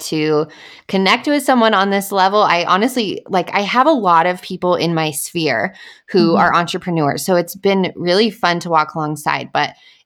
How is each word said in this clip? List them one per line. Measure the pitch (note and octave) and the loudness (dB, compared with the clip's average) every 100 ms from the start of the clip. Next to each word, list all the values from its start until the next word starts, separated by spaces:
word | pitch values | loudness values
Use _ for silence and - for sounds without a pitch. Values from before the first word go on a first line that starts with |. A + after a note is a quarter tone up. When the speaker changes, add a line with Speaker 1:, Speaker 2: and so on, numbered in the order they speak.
Speaker 1:
to | - D#3 D3+ D3+ D#3 - - - - | -6 -4 0 0 -2 -10 -20 -20 -4
connect | F#3+ F#3+ A#3+ D4+ | 0 2 0 0
with | D4 | 0
someone | C#4+ B3+ A3 | 2 2 4
on | G3+ G3 | 2 2
this | G3 G3 | 0 -2
level. | G3 F#3+ G#3 | 0 2 4
I | F3 E3+ E3 | 2 2 2
honestly, | F#3 A#3+ B3+ G3 - - | 2 0 -2 -4 -6 -4
like, | F#3 - | -4 -2
I | G3 | -4
have | G3 A3+ C#4 | 0 2 2
a | |
lot | C#4+ F#3+ E3+ F3 | 2 4 4 4
of | F#3 | -2
people | - F#3 F3+ F3+ | -8 -4 0 0
in | E3 | 0
my | E3 D#3 | -2 -2
sphere | - - F3 D3+ A2+ F3+ - - - - | -6 -8 -4 -2 -2 -4 -8 -20 -20 -2
who | F#3+ E3 | 2 2
Speaker 2:
Mm-hmm. | E3 | 4
Speaker 1:
are | E3 D#3+ | 2 2
entrepreneurs. | E3+ F3+ F3+ E3 C#3+ C#3+ F#3+ | -2 -6 -4 -2 -2 -2 0
So | F3+ | 0
it's | F3 - | -2 -4
been | G3 F#3+ F3+ - | -2 0 -2 -4
really | F3 F#3 A3+ | 0 2 0
fun | - F3 E3+ | 0 -2 -2
to | E3+ | 0
walk | D#3+ D3+ | 0 0
alongside, | D#3+ D3+ D3+ D3+ C#3+ B2+ | -4 -6 -4 -4 -4 -4
but | - D3 - - _ | -2 -2 -6 -20 _